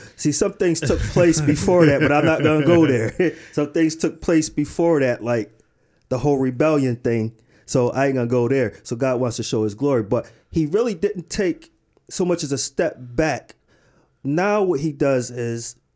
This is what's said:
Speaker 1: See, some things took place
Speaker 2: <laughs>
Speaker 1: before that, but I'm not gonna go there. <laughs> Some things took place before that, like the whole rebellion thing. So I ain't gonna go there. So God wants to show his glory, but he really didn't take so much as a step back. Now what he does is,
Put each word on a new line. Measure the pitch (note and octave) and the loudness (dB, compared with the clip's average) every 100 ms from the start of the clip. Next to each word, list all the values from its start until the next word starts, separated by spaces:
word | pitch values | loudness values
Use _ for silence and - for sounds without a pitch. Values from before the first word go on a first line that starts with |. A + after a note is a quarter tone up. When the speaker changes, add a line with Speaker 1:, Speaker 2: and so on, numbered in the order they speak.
| - - | -18 -6
Speaker 1:
See, | D3+ | -4
some | C#3+ G3+ | 0 -2
things | - F3+ E3 | 0 -2 0
took | C#3 - | 0 -2
place | - - F3 D#3+ | 0 2 4 4
Speaker 2:
<laughs> | D3 | 0
Speaker 1:
before | D3+ F#3 F3+ D#3+ | 0 2 4 6
that, | C#3 | 4
but | D3 | 2
I'm | D3 D#3+ | 2 2
not | D#3 | 2
gonna | D3+ D#3 C#3+ | 2 2 4
go | E3+ D#3 | 6 6
there. | B2 G#2+ - F3 - | 2 -2 0 -2 -2
<laughs> | - | -8
Some | - D3 | -4 -2
things | E3+ D#3+ D#3 | 0 0 0
took | D#3+ - | -4 -4
place | - E3 - | 0 0 0
before | - D3 - E3+ D#3 | -4 -4 0 2 2
that, | C3 A#2+ | 2 -2
like | G#2+ A#2+ G#2 _ _ _ _ _ _ | -2 -2 -4 _ _ _ _ _ _
the | B2+ | -2
whole | D3 C#3 | 0 0
rebellion | C3 B2 D3+ D3+ C3 A#2+ | 0 0 0 2 0 -2
thing. | B2 A#2 A2+ - _ _ - | -2 0 -2 -6 _ _ -4
So | C3+ A#2+ | 0 0
I | - C#3 | 0 0
ain't | C3 | 0
gonna | A#2+ | 0
go | B2 A#2+ | 0 2
there. | C3+ A2+ - | 0 -2 -4
So | - A#2 | -10 -4
God | C3 A#2+ | -2 -2
wants | B2 A#2 | -4 -4
to | |
show | A2+ A#2+ G#2+ | -4 -2 -2
his | G2+ | -2
glory, | C#3+ B2+ | 0 0
but | G2+ A#2 - _ _ | 0 -4 -4 _ _
he | E3 D3+ | -4 0
really | G3 B3 F3 | 0 -2 -2
didn't | G3 G3+ - | -4 -4 -8
take | - F#3+ D#3+ - _ _ _ - | -4 -4 -4 -12 _ _ _ -16
so | - F3+ | -4 -2
much | E3+ | -2
as | D3 | -2
a | C3+ | -4
step | - - E3+ - | -4 -2 -4 -4
back. | B2 A#2+ D#3+ B2 - - _ _ _ _ _ _ | -8 -2 -2 -2 -10 -20 _ _ _ _ _ _
Now | C3+ D#3 G3+ G#3 | -4 -2 0 0
what | F#3+ D3 | 0 -2
he | D#3 | -4
does | C#3+ C#3+ C3 B2 | -2 0 0 -2
is, | A#2+ A#2 A#2 A2+ - _ | -8 -6 -6 -10 -16 _